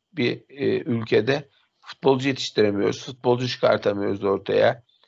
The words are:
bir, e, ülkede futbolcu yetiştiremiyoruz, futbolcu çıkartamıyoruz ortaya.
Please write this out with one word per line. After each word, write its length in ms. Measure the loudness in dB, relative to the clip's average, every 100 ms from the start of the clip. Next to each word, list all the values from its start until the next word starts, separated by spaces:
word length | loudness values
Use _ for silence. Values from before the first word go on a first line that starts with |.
| _
bir, 320 | -4 -4 -4 -10
e, 300 | -6 -2 -2
ülkede 720 | -2 -4 0 0 2 -2 -6 _ _ _
futbolcu 480 | -20 -2 2 2 0
yetiştiremiyoruz, 760 | -4 -4 0 2 2 -2 -2
futbolcu 440 | -8 -4 0 0 -2
çıkartamıyoruz 760 | 0 2 2 0 -2 -2 -2
ortaya. 580 | -2 -2 0 2 2 0 _ _